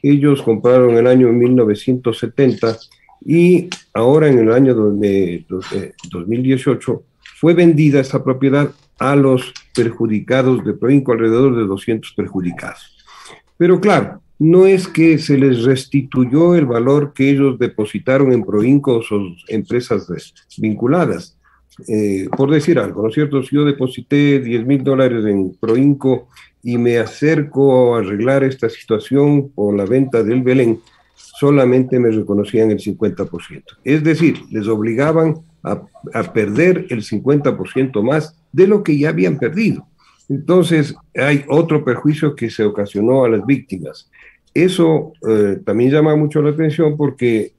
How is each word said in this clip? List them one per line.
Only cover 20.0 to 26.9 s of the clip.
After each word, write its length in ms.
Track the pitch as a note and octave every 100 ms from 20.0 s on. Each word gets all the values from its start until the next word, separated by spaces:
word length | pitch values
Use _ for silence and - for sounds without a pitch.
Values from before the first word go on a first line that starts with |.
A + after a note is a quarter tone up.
| F2+
eh, 120 | E2 - _ _ -
vinculadas. 800 | A2 G#2 A#2+ F3 D#3 E2+ - _ _ _ _ - -
Eh, 400 | G#2+ G#2 F#2+ F#2+ -
por 160 | C3+
decir 260 | D#3 D3+ C3+
algo, 260 | G2 G2
¿no 40 | A2
es 60 | D3+
cierto? 260 | D3 C#3
Si 140 | B2+ C#3+
yo 80 |
deposité 800 | D3 C#3+ B2+ - - C#3+ D3 C#3
diez 240 | A#2+ A#2 A#2+
mil 180 | C#3+
dólares 400 | C3 C3+ B2+ A#2 G#2+
en 300 | G2 F#2 -
Proinco 680 | A2 A#2 C#3+ C#3 C3 B2+ - - - _
y 160 | A#2 A#2+
me 200 | A#2+